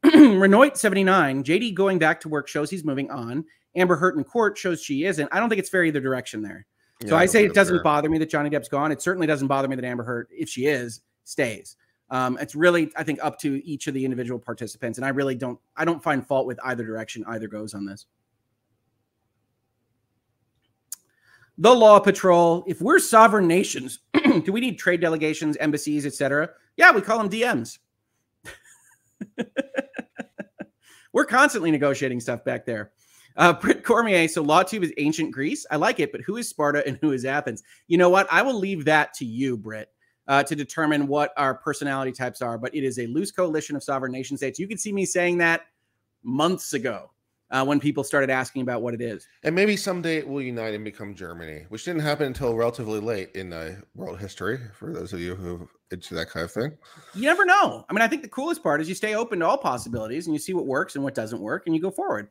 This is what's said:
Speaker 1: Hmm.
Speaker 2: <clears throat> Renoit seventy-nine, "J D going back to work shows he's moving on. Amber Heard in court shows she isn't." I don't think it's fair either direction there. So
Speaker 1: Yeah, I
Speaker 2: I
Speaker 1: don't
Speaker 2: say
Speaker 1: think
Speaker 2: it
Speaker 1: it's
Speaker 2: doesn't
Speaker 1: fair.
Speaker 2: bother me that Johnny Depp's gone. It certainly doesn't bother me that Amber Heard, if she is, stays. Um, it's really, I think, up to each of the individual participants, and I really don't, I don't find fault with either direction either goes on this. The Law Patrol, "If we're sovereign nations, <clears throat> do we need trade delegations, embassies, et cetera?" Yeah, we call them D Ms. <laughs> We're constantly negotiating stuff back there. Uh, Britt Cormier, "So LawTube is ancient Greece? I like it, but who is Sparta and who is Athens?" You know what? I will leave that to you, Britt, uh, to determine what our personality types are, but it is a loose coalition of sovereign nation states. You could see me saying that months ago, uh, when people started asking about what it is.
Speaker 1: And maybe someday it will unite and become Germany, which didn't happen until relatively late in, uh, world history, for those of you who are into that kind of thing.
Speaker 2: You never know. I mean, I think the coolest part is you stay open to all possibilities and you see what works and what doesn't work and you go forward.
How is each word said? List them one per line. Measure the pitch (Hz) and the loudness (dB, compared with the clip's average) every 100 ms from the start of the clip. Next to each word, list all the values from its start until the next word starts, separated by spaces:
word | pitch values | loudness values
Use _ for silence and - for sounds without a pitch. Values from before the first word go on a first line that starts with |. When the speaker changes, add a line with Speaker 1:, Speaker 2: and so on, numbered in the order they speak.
Speaker 1:
Hmm. | 285 311 285 190 | 8 8 8 6
Speaker 2:
<clears throat> | |
Renoit | 196 202 285 - | 6 8 6 4
seventy-nine, | 214 190 190 190 147 135 | 0 2 4 4 2 0
"J | 135 175 | 0 0
D | 233 | 0
going | 180 196 185 | 0 0 2
back | 156 165 | 2 0
to | 160 | -4
work | 151 139 | -6 -4
shows | 151 147 | -6 -4
he's | 190 | -4
moving | 151 135 139 | -4 -4 -6
on. | 139 117 131 156 _ _ 170 | -8 -6 -8 -8 _ _ 0
Amber | 180 165 | 2 4
Heard | 180 156 | 2 0
in | |
court | 139 240 214 202 | -2 0 0 0
shows | 190 160 | -6 -6
she | - 139 175 | -4 -2 -2
isn't." | 160 143 | -2 -2
I | 175 | -2
don't | 233 | 0
think | 190 | -2
it's | 190 | 0
fair | 190 | 0
either | 165 147 | 2 0
direction | 131 127 123 110 | -2 -4 -6 -10
there. | 104 87 - _ _ _ | -10 -12 -20 _ _ _
So | 104 | 0
Speaker 1:
Yeah, | 160 | 4
I | |
Speaker 2:
I | |
Speaker 1:
don't | 185 | 6
Speaker 2:
say | 233 | 6
Speaker 1:
think | 208 | 4
Speaker 2:
it | |
Speaker 1:
it's | 202 | 4
Speaker 2:
doesn't | 196 175 | 4 4
Speaker 1:
fair. | |
Speaker 2:
bother | 165 147 151 | 2 2 2
me | 160 | 0
that | 156 | 0
Johnny | 151 147 | -2 0
Depp's | 147 - | -2 -2
gone. | 139 151 | -2 -2
It | 139 | -2
certainly | - 185 156 | -2 -2 0
doesn't | 147 135 | 0 0
bother | 139 135 | 0 0
me | 131 | -4
that | 123 | -6
Amber | 123 | -6
Heard, | 120 120 131 | -6 -6 -8
if | - 160 | -10 -10
she | - 135 | -2 0
is, | 139 120 110 _ _ | 0 -4 -12 _ _
stays. | - - 131 104 - - _ _ _ | -12 -2 -2 -4 -16 -20 _ _ _
Um, | 127 127 127 | -2 -2 -4
it's | 147 | -8
really, | 151 175 175 156 - | 4 4 4 0 -4
I | |
think, | 156 143 | -6 -4
up | 151 - | -4 -4
to | 151 139 170 | -4 -4 -6
each | 143 - | -8 -6
of | 135 | -4
the | 131 | -4
individual | 123 120 123 | -4 -6 -8
participants, | 120 113 110 - 117 113 | -8 -10 -10 -8 -8 -6
and | 135 | -4
I | |
really | 135 139 | -2 -2
don't, | 127 127 120 _ - | -2 -6 -10 _ -4
I | 160 | -2
don't | 165 | -2
find | 165 139 123 | -2 -2 0
fault | 135 123 | -2 -2
with | 123 | -6
either | 127 123 110 | -6 -6 -6
direction | 110 110 120 107 | -8 -10 -12 -10
either | 113 110 | -8 -8
goes | 107 107 | -10 -12
on | 101 98 | -12 -12
this. | 98 - _ _ _ _ _ _ _ _ _ _ _ _ _ _ _ _ _ _ _ _ _ _ _ _ _ _ _ _ - _ _ _ _ _ - | -14 -20 _ _ _ _ _ _ _ _ _ _ _ _ _ _ _ _ _ _ _ _ _ _ _ _ _ _ _ _ -20 _ _ _ _ _ 4
The | 190 | 6
Law | 254 214 208 | 10 10 10
Patrol, | 202 196 190 170 170 170 190 | 8 2 4 6 6 2 -2
"If | 170 | -4
we're | 202 349 | 4 4
sovereign | - 226 220 208 180 | 6 8 8 8 4
nations, | 165 - - 131 - _ | 4 2 -4 -10 -14 _
<clears throat> | 302 302 180 | 2 4 4
do | 160 | 2
we | 208 | -2
need | 254 175 | -2 -2
trade | - 175 | 0 0
delegations, | 170 160 156 156 156 151 | 0 0 -2 -2 -4 -2
embassies, | 151 147 151 147 143 | 0 -2 -2 -4 -4
et | |
cetera?" | - 139 143 165 - _ - | -4 -2 0 -2 -8 _ 6
Yeah, | 359 | 6
we | 240 | 6
call | 196 226 | 2 0
them | 208 | 0
D | 214 233 | -2 -2
Ms. | 170 113 - _ _ _ _ _ _ - - _ - _ _ _ _ 214 - | -2 -4 -14 _ _ _ _ _ _ -20 -20 _ -20 _ _ _ _ -16 -10
<laughs> | 240 - 277 - - - - - - _ 196 _ - _ _ _ _ | -10 -8 -6 -8 -10 -14 -16 -16 -18 _ -18 _ -20 _ _ _ _
We're | 233 294 | 0 2
constantly | 240 285 240 165 | 4 4 4 0
negotiating | 151 143 135 135 123 | 2 2 0 -2 -4
stuff | 120 120 | -6 -4
back | - 123 - | -4 -6 -6
there. | 113 104 _ _ _ _ - | -8 -10 _ _ _ _ 4
Uh, | 175 | 4
Britt | 165 - - - | 4 0 0 2
Cormier, | 226 226 185 160 | 2 4 2 2
"So | 170 | 0
LawTube | 147 160 185 220 | 4 4 4 -2
is | 170 - | -4 -2
ancient | 147 160 156 | -2 -2 -4
Greece? | 131 143 277 - | -4 -6 -6 -4
I | 147 | 0
like | 185 254 | 0 0
it, | 143 | -4
but | 135 | -4
who | 127 226 | -8 -8
is | - | -8
Sparta | - 147 143 143 | -2 0 0 -2
and | 127 | -2
who | 156 | -2
is | 135 | -2
Athens?" | 131 143 143 110 _ _ _ | -2 -4 -6 -10 _ _ _
You | 170 | 4
know | 180 | 6
what? | 185 190 | 6 4
I | 170 | 2
will | 254 233 | 2 0
leave | 196 190 147 | -4 -2 2
that | 151 151 - | 2 2 -6
to | 123 | -10
you, | 113 135 120 | -4 -4 -4
Britt, | 107 110 - _ _ _ - | -8 -14 -16 _ _ _ 0
uh, | 139 | 2
to | 143 151 | 2 -4
determine | 143 - 156 147 139 | -6 -2 0 0 0
what | 143 147 - | 0 -2 0
our | 139 127 | -2 -2
personality | - 139 143 135 135 | -6 -6 -4 -4 -6
types | 123 127 - | -6 -8 -6
are, | 123 117 | -8 -6
but | 123 151 | -6 -4
it | |
is | 135 123 | -4 -4
a | 117 | -4
loose | 135 196 | -4 -4
coalition | - 180 156 147 143 | -2 -2 -2 -4 -8
of | |
sovereign | - 135 131 | -4 -4 -4
nation | 127 131 139 | -8 -8 -6
states. | 135 127 | -6 -6
You | 196 | -10
could | 214 | -8
see | 214 | -6
me | 196 185 | -4 -2
saying | 185 175 175 | 0 0 2
that | 170 165 - _ _ _ _ _ | 2 0 -4 _ _ _ _ _
months | 120 131 160 185 - | -6 0 0 0 -4
ago, | 139 123 101 73 _ _ _ _ | -6 -6 -8 -14 _ _ _ _
uh, | 127 | -2
when | 135 147 | 2 2
people | 143 135 | 0 -2
started | 131 143 135 | -2 0 0
asking | 131 127 139 | 0 -2 -6
about | 123 120 | -4 -4
what | 120 | -4
it | 117 | -6
is. | 117 104 - _ | -8 -10 -16 _
Speaker 1:
And | 156 | -2
maybe | 170 208 208 | 0 0 0
someday | 202 180 165 160 | -4 -4 -4 -4
it | 135 | -4
will | 139 | -8
unite | 127 120 110 | -6 -6 -6
and | 104 | -8
become | 107 - 104 | -10 -12 -16
Germany, | 95 87 85 80 76 80 | -14 -14 -14 -14 -16 -14
which | 110 - | -12 -6
didn't | 170 | -4
happen | 151 147 143 | -2 -2 -4
until | 123 131 113 | -2 -4 0
relatively | 117 120 110 107 | -2 -2 -6 -6
late | 107 107 95 95 | -4 -6 -8 -12
in, | 92 | -10
uh, | 82 80 95 - | -10 -12 -14 -20
world | - 90 90 | -14 -12 -12
history, | 98 - 92 127 113 | -14 -8 -6 -6 -10
for | - 107 | -16 -12
those | 165 - | -10 -10
of | 92 | -8
you | 90 92 | -8 -8
who | 90 87 | -10 -12
are | 85 _ _ | -14 _ _
into | 90 - 85 | -16 -10 -10
that | 82 | -8
kind | 80 | -8
of | 85 | -8
thing. | - 135 151 _ - - | -6 -6 -8 _ -20 -18
Speaker 2:
You | 190 | -4
never | 269 370 381 | 0 2 4
know. | 392 359 123 - | 4 4 -2 -6
I | |
mean, | 196 | 0
I | 226 | 0
think | 302 | 0
the | 240 | -8
coolest | - 262 170 | -8 -6 -4
part | 170 147 | -2 -2
is | 160 | -2
you | 185 | -6
stay | 214 | -4
open | 214 233 196 | -4 -4 -2
to | 165 | 0
all | 277 | 0
possibilities | 175 123 - 117 110 139 170 | -2 -6 -6 -8 -6 -6 -4
and | |
you | 151 | -6
see | - 180 | -4 -4
what | 135 | -2
works | 135 - 143 | -4 -4 -6
and | |
what | 139 | -6
doesn't | 123 110 117 | -6 -8 -8
work | 104 147 - | -6 -6 -2
and | 160 | -2
you | |
go | 185 | -2
forward. | 185 381 104 104 | -6 -4 -4 -8